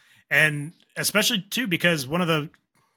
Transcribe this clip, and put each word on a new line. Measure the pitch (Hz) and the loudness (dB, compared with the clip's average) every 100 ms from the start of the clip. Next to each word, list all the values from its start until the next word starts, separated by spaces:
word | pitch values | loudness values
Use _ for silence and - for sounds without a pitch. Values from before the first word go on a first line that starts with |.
| _ _ - | _ _ -2
and | 147 156 147 147 - _ 160 | 2 2 0 -8 -12 _ -6
especially | 151 202 214 226 - | -2 0 2 0 -4
too, | 226 247 | -4 -2
because | 170 175 160 127 | 0 2 0 -2
one | 165 | -2
of | 170 | 0
the | 160 147 _ _ _ _ | 0 -2 _ _ _ _